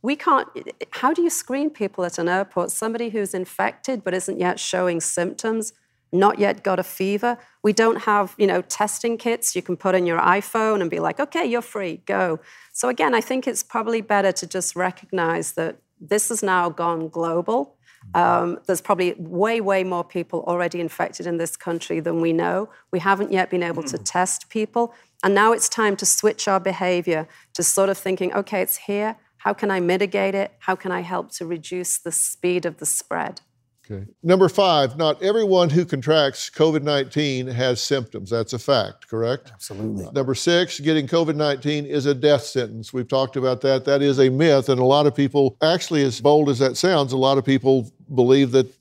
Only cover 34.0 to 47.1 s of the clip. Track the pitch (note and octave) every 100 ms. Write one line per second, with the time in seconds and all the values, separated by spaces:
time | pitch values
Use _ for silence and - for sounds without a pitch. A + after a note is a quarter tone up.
34 | G#2 _ E3 F#3 F#3 - F#3+ D#3 C3+ C#3+
35 | D#3 D3 F#3 A3 G#3 F#3 F3 D#3 F3 C#3
36 | D3 D#3 C#3 - - - D#3+ D#3 D3 C#3+
37 | C3+ D3 D3 C3 B2+ A#2+ B2+ A#2+ - C#3
38 | A#2 G#2+ F#2+ A#2 G#2+ A#2+ - C3 G2 -
39 | - A2+ A2+ C3 - - - G2 A2 G2+
40 | - C#3 C3 B2+ E3+ E3+ F3 - D3 D#3
41 | C3+ E3+ D#3+ D3 D3+ C#3 D3 D3 C#3+ D3
42 | C3+ C3+ D3 C#3 - C3+ A2+ A2+ A2 B2+
43 | A#2+ C3+ C3+ C#3 C3 B2+ C3+ C3+ C3 C#3
44 | C#3+ C3+ C3 C3 D#3+ C#3 C3 B2+ B2+ C#3+
45 | D3 C#3+ C#3 C#3+ C3+ - D#3 E3+ - D#3
46 | C#3 A2+ C#3 D3+ C#3+ B2 C3+ A#2+ F3+ E3+
47 | C#3